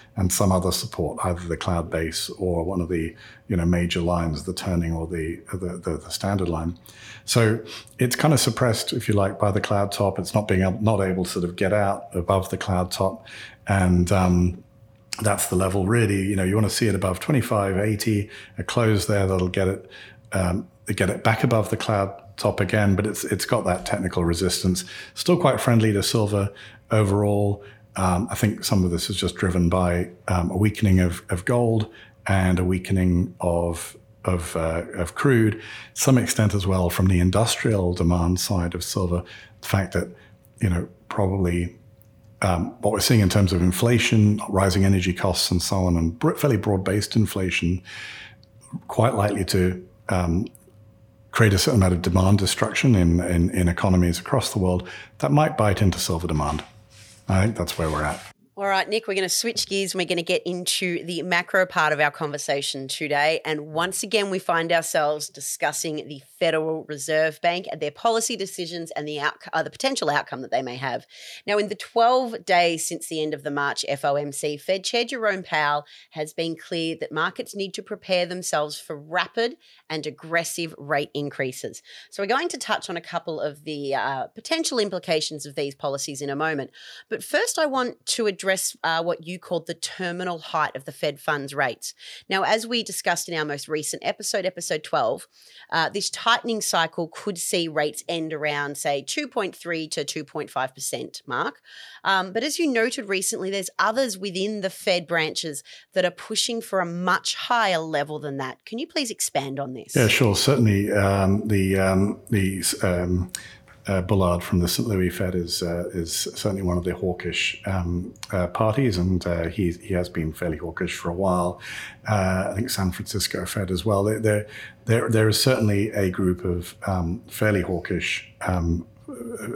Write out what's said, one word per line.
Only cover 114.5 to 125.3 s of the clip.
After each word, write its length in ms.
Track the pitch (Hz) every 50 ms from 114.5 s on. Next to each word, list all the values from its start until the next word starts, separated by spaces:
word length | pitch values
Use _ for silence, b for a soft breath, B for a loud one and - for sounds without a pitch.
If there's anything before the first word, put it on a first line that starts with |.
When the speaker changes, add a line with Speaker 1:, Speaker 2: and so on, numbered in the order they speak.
| - 90
Speaker 1:
the 80 | 87 85
Saint 200 | - - 117 117
Louis 220 | 104 95 92 90
Fed 240 | - - 101 92 92
is, 300 | 90 87 85 - - 92
uh, 260 | 85 85 87 87 -
is 220 | - 92 82 80 -
certainly 480 | - - - - - - 107 95 95
one 160 | 98 87 87 90
of 60 | 85
the 100 | 90 87
hawkish, 640 | - - 92 87 - - 87 82 - - - - - -
um, 480 | 101 95 92 87 87 87 87 90 - - - - -
uh, 140 | - 95 90
parties, 500 | 87 - - 110 110 107 139 139 123 98
and, 300 | 90 90 92 92 87 -
uh, 220 | 90 87 85 82 82
he, 240 | 87 - 98 87
he 240 | 82 - - - 95
has 120 | 90 87 -
been 240 | - 92 80 80
fairly 260 | 80 - 92 87 80 73
hawkish 380 | 87 82 82 - 92 87 -
for 140 | - - 90
a 40 | 85
while. 460 | 90 98 95 90 90 87 87 90 - B B B B B B B B B -
Uh, 420 | 107 104 95 92 92 92 92 -
I 20 | -
think 160 | 101 117 123
San 220 | - - 95 92
Francisco 520 | 87 - 98 - - 101 92 - - - 90 90
Fed 240 | - 110 98 90
as 120 | 92 90 -
well. 200 | 113 104 98 101
There, 160 | 107 110 110
there, 280 | 110 107 104 104 104 - B B B B B B -
there, 240 | - 113 117 113 -
there 180 | 113 110 110
is 140 | 110